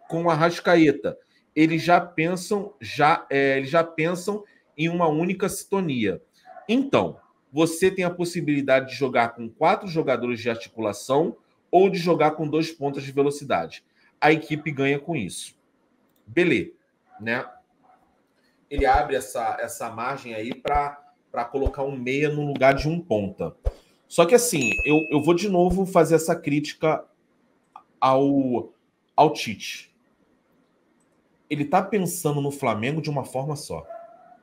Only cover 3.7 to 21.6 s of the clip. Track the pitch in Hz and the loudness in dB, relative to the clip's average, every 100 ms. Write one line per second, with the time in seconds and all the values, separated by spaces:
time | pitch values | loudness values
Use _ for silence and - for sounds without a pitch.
3.7 | 165 170 - 160 180 190 208 - _ _ | 0 0 -2 -2 -2 -6 -8 -10 _ _
4.7 | - 165 170 170 151 180 190 190 - - | -4 -2 0 0 2 -2 -2 -4 -4 -4
5.7 | 196 175 127 101 87 - _ - - - | -2 -2 -2 -2 -2 -10 _ -20 -12 -2
6.7 | 240 269 117 87 - _ _ _ 139 160 | -2 2 2 0 -4 _ _ _ 0 0
7.7 | - 185 185 175 175 170 175 147 143 135 | 2 0 2 -2 -2 -4 -2 -2 0 4
8.7 | 131 131 - 135 123 117 - 113 - 160 | 2 2 -4 0 2 0 -2 -12 0 0
9.7 | 208 202 160 139 120 123 117 117 117 - | 0 -2 -2 0 0 -2 -4 -4 -6 -8
10.7 | - 110 101 - 139 185 - _ _ _ | -6 -6 -4 -2 0 0 -4 _ _ _
11.7 | 175 196 185 170 156 151 151 151 156 160 | 4 6 4 0 2 2 0 -2 -2 -2
12.7 | - 139 135 135 135 143 143 135 95 82 | -4 -6 -6 -4 0 0 -2 -4 -4 -4
13.7 | - _ _ _ _ 151 156 - 151 160 | -12 _ _ _ _ 2 2 0 -6 -6
14.7 | 135 139 143 139 160 90 - - - _ | -2 -2 -2 -4 -6 -6 -10 -16 -20 _
15.7 | _ _ _ _ _ - 117 180 117 - | _ _ _ _ _ -4 0 2 0 -2
16.7 | - _ _ _ - 113 120 - - _ | -12 _ _ _ -12 -6 -6 -6 -16 _
17.7 | _ _ _ _ _ _ _ _ _ _ | _ _ _ _ _ _ _ _ _ _
18.7 | 143 131 139 147 139 - 123 113 104 117 | 0 2 2 2 -2 -4 -6 -4 -4 -6
19.7 | - 120 110 123 135 127 110 113 139 147 | -8 -10 -8 -8 -8 -10 -10 -8 -6 -2
20.7 | 147 143 - - _ _ 120 120 139 | 0 -2 -6 -18 _ _ -8 -4 -2